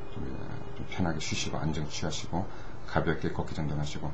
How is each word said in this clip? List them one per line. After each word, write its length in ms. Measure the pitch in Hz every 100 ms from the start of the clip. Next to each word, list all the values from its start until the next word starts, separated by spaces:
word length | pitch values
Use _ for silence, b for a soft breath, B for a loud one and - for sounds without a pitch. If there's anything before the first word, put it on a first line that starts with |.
| -
좀, 100 | - -
예, 500 | - - - - -
좀 100 | -
편하게 300 | - 87 76
쉬시고 380 | - - - 69
안정 300 | 76 78 76
취하시고 580 | - 85 - - 85 101 B B B -
가볍게 440 | - 80 78 78
걷기 240 | - 76 -
정도는 260 | 76 73
하시고, 300 | 73 - 73